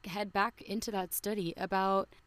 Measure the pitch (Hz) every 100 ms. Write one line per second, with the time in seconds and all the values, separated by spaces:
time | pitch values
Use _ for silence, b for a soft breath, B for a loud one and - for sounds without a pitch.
0 | 190 196 202 196 226 - - 208 226 202
1 | 180 - 202 208 170 - 185 190 190 196
2 | - b